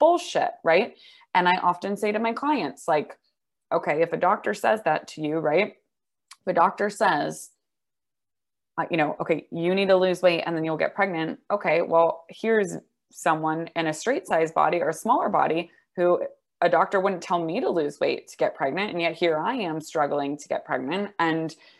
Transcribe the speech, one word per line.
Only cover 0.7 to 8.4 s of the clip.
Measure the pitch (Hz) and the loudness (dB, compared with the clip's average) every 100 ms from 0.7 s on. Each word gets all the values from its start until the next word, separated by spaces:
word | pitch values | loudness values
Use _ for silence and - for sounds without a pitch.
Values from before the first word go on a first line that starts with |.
| 170 240 - - - _ | 4 2 -8 -20 -20 _
And | 185 180 | 2 4
I | 185 | 2
often | 180 180 196 202 | 0 -2 -4 -4
say | 214 | -2
to | 214 | -2
my | 226 | -2
clients, | 226 285 285 147 - - | -2 -2 -2 -2 -6 0
like, | 156 143 - _ _ _ _ - | 0 0 -14 _ _ _ _ -4
"Okay, | 170 170 151 | -4 0 0
if | 165 | 0
a | 160 | 0
doctor | 175 226 208 | 0 0 -2
says | 208 - 220 | -2 0 0
that | 160 156 - | 0 -2 -4
to | - | -8
you, | 151 160 | -4 -2
right? | 151 160 208 - _ _ _ _ _ - | 0 0 0 -6 _ _ _ _ _ -10
If | 190 | -4
a | |
doctor | 170 180 - 208 | 2 2 2 -4
says, | - 202 151 156 156 - _ _ _ _ _ _ _ _ _ | 2 2 2 -2 -6 -16 _ _ _ _ _ _ _ _ _